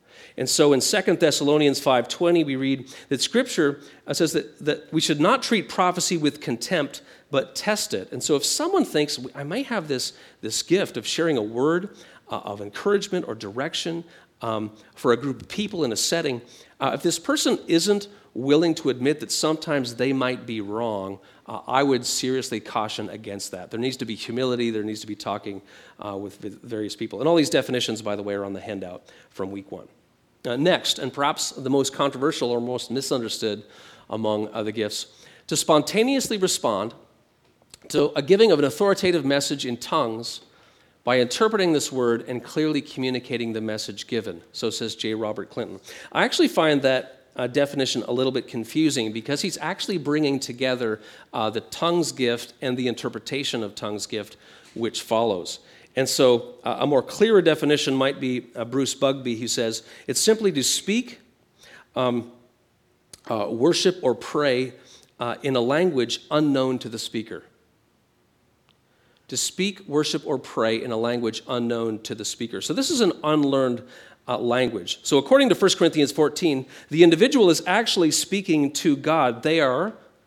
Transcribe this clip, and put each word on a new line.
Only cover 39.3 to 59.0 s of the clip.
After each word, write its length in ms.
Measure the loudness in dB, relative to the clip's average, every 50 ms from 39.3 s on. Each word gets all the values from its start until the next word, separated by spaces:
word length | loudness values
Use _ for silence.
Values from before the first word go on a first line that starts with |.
| 0 2 0 -2 -4 -4 -4
in 100 | -6 -6
tongues 640 | -6 -4 -2 0 0 0 0 -2 -6 -8 -10 -12 -14 -16 _ _ _ _ _ _ _ _ _ _ _
by 160 | 0 2 2 4
interpreting 540 | 2 2 2 2 2 2 2 2 2 2
this 180 | 2 2 0 -2
word 340 | -2 0 2 2 2 0 -2 -6
and 160 | -8 -8 -8
clearly 360 | -6 -2 0 0 0 0 -2
communicating 720 | -4 -6 -6 -4 -2 -2 -2 -4 -4 -6 -6 -4 -4 -4
the 80 | -4 -4
message 460 | -4 -4 -6 -6 -8 -10 -10 -12 -8
given. 360 | -6 -4 -4 -4 -6 -10 -12 -14 _
So 180 | -10 -6 -4 -4
says 240 | -4 -4 -6 -6 -6
J. 200 | -6 -4 -4 -2
Robert 360 | -2 -4 -4 -4 -6 -8 -8
Clinton. 300 | -8 -8 -8 -8 -10 -16 -18 -18 -20 -18 -10 -4
I 120 | 0 2 2
actually 240 | 2 4 2 2 4
find 340 | 4 4 4 4 4 4
that, 420 | 4 2 2 2 -2 -6 -16 -20 _ _ -8
uh, 100 | -4 -4
definition 560 | 0 2 2 0 0 0 -2 -2 0 -2 -2 -2
a 80 | -2
little 200 | 0 0 0 0
bit 140 | 0 -2 -4 -6
confusing 640 | -8 -8 -6 -4 0 2 2 2 2 0 -2 -2
because 300 | -4 -6 -4 -4 -2 -2
he's 160 | -2 -4 -4 -4
actually 400 | -6 -6 -6 -6 -4 -4 -4 -2
bringing 420 | -2 0 0 2 2 2 0 0
together, 600 | -2 -6 -6 -2 -2 -2 0 0 -2 -2 -4 -4 -8 -16 -20 -20 -16 _
uh, 180 | -4 -2 -2 -2
the 100 | -2 -4
tongues 520 | -6 -8 -6 -2 0 2 2 2 0 0
gift 400 | -2 0 0 0 0 -2 -6 -12 -12 -8
and 160 | -6 -4 -2
the 120 | -2 -2 -2
interpretation 760 | -2 -4 -6 -8 -8 -8 -8 -8 -6 -6 -4 -4 -4 -4
of 120 | -6 -6 -8
tongues 320 | -8 -8 -8 -6 -8 -8
gift, 300 | -8 -8 -8 -8 -10 -16 -20 -20 -20 -20 -20 -20 -14 -6
which 280 | -4 -4 -4 -4 -4
follows. 580 | -2 0 2 2 4 2 0 -2 -4 -8 -12 -14 -16 -20 -20 -20 -20 -6 -2
And 120 | -2 0 0
so, 460 | 2 4 6 6 6 4 2 -4 -14 -8 -6
uh, 140 | -6 -2 0
a 60 | 2
more 160 | 2 2 2
clearer 380 | 2 0 0 2 4 6 6 6
definition 540 | 6 6 4 4 4 2 2 2 2 0 2
might 260 | 2 2 0 0 -2
be, 260 | -2 -2 -2 -4 -6 -8 -8
uh, 100 | -8 -6
Bruce 300 | -4 -2 -2 0 -2 0
Bugby, 420 | 0